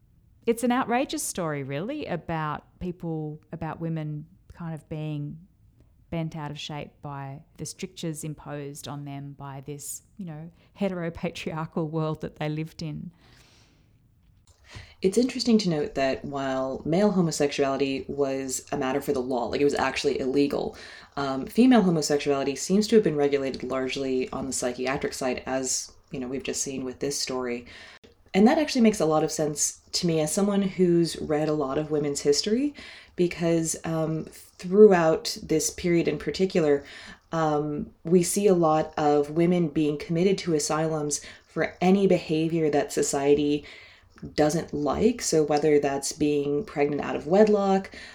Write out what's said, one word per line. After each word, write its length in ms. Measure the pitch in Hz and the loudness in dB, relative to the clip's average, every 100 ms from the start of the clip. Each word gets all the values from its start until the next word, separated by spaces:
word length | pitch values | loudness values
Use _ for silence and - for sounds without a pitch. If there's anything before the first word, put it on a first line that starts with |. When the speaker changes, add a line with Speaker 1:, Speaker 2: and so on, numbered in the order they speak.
| _ _ _ _ - | _ _ _ _ -4
Speaker 1:
it's 160 | 233 | 0
an 100 | 247 | 0
outrageous 500 | 247 - 240 302 311 | 0 0 -2 -2 -6
story, 400 | - - 160 147 | -6 -4 -4 -4
really, 420 | 135 139 208 302 - | -6 -6 -6 -8 -6
about 580 | 170 - 165 151 - - - | -8 -6 -4 -4 -6 -10 -10
people, 600 | 180 175 170 160 151 151 _ | -10 -8 -6 -6 -8 -10 _
about 300 | 165 160 - | -10 -8 -6
women 460 | 165 160 151 151 156 _ - | -6 -6 -6 -8 -12 _ -20
kind 220 | - 165 | -14 -12
of 120 | 156 - | -12 -10
being 500 | 156 156 147 147 156 185 _ _ _ _ _ _ | -10 -8 -6 -8 -12 -20 _ _ _ _ _ _
bent 280 | 165 160 160 | -6 -6 -8
out 160 | 147 | -10
of 60 | 151 | -10
shape 340 | - 147 - - | -10 -10 -12 -14
by 380 | 147 139 139 139 - - | -14 -12 -12 -14 -18 -14
the 100 | 151 | -14
strictures 560 | - 185 - 170 151 | -12 -14 -10 -10 -8
imposed 640 | 156 147 143 147 143 147 127 | -10 -12 -12 -12 -12 -12 -12
on 180 | 143 | -12
them 300 | 143 139 143 139 | -10 -12 -12 -14
by 240 | 139 135 139 | -14 -14 -12
this, 360 | 143 - - _ - | -12 -12 -14 _ -16
you 80 | |
know, 240 | 175 151 165 - _ - | -14 -12 -16 -20 _ -4
heteropatriarchal 1120 | 196 180 170 170 180 - 180 156 165 180 156 | -4 -2 -6 -6 -8 -6 -8 -8 -6 -4 -2
world 300 | 160 156 156 | -2 -2 -4
that 160 | 165 - | -8 -8
they 120 | 151 | -6
lived 320 | 151 160 - | -6 -8 -8
in. 300 | 160 151 170 - _ - _ _ _ _ _ _ _ _ _ _ _ _ - - - - | -10 -10 -12 -18 _ -20 _ _ _ _ _ _ _ _ _ _ _ _ -20 -20 -20 -4
Speaker 2:
It's 160 | 190 208 | 0 2
interesting 400 | 254 254 233 220 | 2 0 2 4
to 100 | 180 | 4
note 280 | 151 147 143 | 0 -2 -2
that 280 | 135 - | -2 -2
while 560 | 143 139 135 131 131 127 | -6 -6 -4 -4 -4 -6
male 260 | 147 170 208 | -2 2 4
homosexuality 920 | 185 165 - 143 - 139 135 139 135 127 | 4 2 2 0 2 0 0 -2 -2 -4
was 580 | 143 139 135 135 127 - | -2 -2 -2 -6 -8 -6
a 60 | 143 | -4
matter 240 | 131 143 | -2 -2
for 120 | 143 | -2
the 80 | 131 | -2
law, 260 | 127 123 113 | -2 -2 -2
like, 140 | 127 | 2
it 40 | |
was 100 | 143 | 2
actually 460 | - 135 - 147 - | 2 -2 -2 -2 -2
illegal, 560 | 131 143 143 - - - - - - - | 0 2 2 0 -4 -8 -16 -20 -12 -6
um, 280 | 139 135 | -4 -4
female 380 | 131 - 262 240 | -2 4 6 8
homosexuality 720 | 185 165 147 143 147 139 139 | 6 2 2 0 2 0 0
seems 320 | 135 - 190 208 | -4 0 0 4
to 80 | |
have 100 | 226 | 4
been 120 | 180 147 | 6 2
regulated 480 | 143 139 135 117 | 2 2 -2 -6
largely 640 | 127 131 131 131 135 131 127 | -4 -4 -4 -4 -2 -2 -2
on 160 | 135 135 | -6 -6
the 60 | |
psychiatric 600 | 123 127 120 127 139 135 | -4 -4 -4 -4 -4 -4
side, 300 | - 131 120 | -4 -4 -4
as, 480 | - 131 127 - - - _ | -4 -4 -2 -4 -6 -16 _
you 80 | 139 | -10
know, 80 | 123 | -8
we've 160 | 135 | -6
just 180 | 131 123 | -6 -6
seen 220 | 143 135 | -6 -6
with 160 | 127 123 | -8 -6
this 180 | 139 139 | -6 -4
story. 460 | - 131 123 120 - - - - - _ _ | -4 -4 -6 -8 -10 -20 -20 -20 -20 _ _
And 140 | 190 220 | 4 6
that 120 | 320 | 6
actually 240 | 302 262 | 2 4
makes 180 | 226 208 | 4 4
a 60 | 156 | 2
lot 180 | 156 | 2
of 80 | 156 | 0
sense 480 | - 151 151 - - _ | 0 -2 -2 -4 -6 _
to 140 | - 175 | -2 0
me 140 | 160 | 0
as 120 | 156 | 0
someone 300 | - 202 196 | 0 2 2
who's 540 | 190 185 180 170 160 - | 0 2 4 4 2 -2
read 320 | 147 151 156 | -2 0 0
a 60 | |
lot 240 | 151 131 135 | 0 -2 -2
of 120 | 151 | -2
women's 300 | 151 147 143 | -2 -2 0
history, 540 | 147 143 208 233 285 - - - - - | 2 2 2 0 0 -6 -16 -20 -8 -2
because, 600 | 175 - 170 165 165 - | -2 0 0 2 0 -4
um, 420 | - 160 160 160 - - - - | -4 -2 -2 -4 -8 -16 -20 -14
throughout 800 | 180 196 214 175 160 156 - - | 2 10 10 10 4 2 -2 -8
this 280 | - 156 - | -2 0 0
period 380 | - 175 170 151 | -2 0 2 2
in 100 | 151 | -2
particular, 640 | - 147 190 185 151 143 - - - - _ | -4 -2 0 2 4 2 0 -18 -20 -20 _
um, 600 | 165 156 147 151 147 - - | -2 0 0 -2 -4 -8 -10
we 180 | 165 180 | 4 4
see 240 | 175 202 202 | 4 4 4
a 80 | |
lot 380 | 175 160 156 156 - | 6 4 4 0 0
of 340 | 147 147 143 | 4 4 2
women 380 | 156 170 180 165 | 2 4 4 2
being 300 | 160 147 147 | 2 0 0
committed 400 | - 165 190 190 | -2 2 2 2
to 160 | 175 | 0
asylums 640 | 156 - 156 160 156 147 - - - _ | 0 0 0 0 -2 -4 -6 -8 -20 _
for 300 | 170 - - | -4 -4 0
any 260 | 180 196 190 | 4 6 4
behavior 640 | 180 - 156 160 165 156 | 2 0 -2 0 0 2
that 220 | 143 - | 0 0
society 720 | - 143 143 143 147 147 147 - - - - _ - 147 | -2 -2 2 4 4 4 0 -4 -20 -20 -20 _ -18 -6
doesn't 380 | - 151 160 - | 0 2 0 -4
like. 480 | 147 143 143 214 240 | -4 -2 2 2 0
So 220 | - 160 | 0 2
whether 360 | 147 147 156 147 | 2 2 4 4
that's 340 | 143 139 - | 2 -2 -6
being 520 | - 147 147 143 147 | -2 0 0 0 -2
pregnant 380 | - 147 143 143 | -2 -2 0 0
out 140 | 135 131 | -4 -6
of 100 | 139 | 2
wedlock, 640 | 190 214 202 196 190 196 - - | 4 6 4 2 0 -2 -12 -20